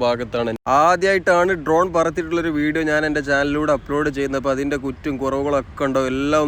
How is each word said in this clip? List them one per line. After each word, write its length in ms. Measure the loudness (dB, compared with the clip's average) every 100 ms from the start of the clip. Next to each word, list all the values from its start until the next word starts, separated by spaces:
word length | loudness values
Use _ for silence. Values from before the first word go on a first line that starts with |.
ഭാഗത്താണ്. 500 | 0 0 -2 -2 -2 -4 2 4
ആദ്യമായിട്ടാണ് 760 | 4 4 2 2 2 4 4 0 2
ഡ്രോൺ 260 | 2 2 2
പറത്തിയിട്ടുള്ളൊരു 540 | 0 -2 -4 -2 -2 -2
വീഡിയോ 240 | -2 -2 0
ഞാൻ 160 | 0 0
എൻ്റെ 140 | -2 0
ചാനലിലൂടെ 460 | 0 0 0 0 -2
അപ്ലോഡ് 340 | -2 -2 -2 -2
ചെയ്യുന്നത്. 240 | -2 -2
അപ്പോൾ 120 | -2 -2
അതിൻ്റെ 220 | -2 -4 -6
കുറ്റും 340 | -6 -6 -4
കുറവുകളൊക്കെ 640 | -2 -2 0 -2 -2 -4 -2
ഉണ്ടാവും, 220 | 0 0
എല്ലാം 260 | -2 0 2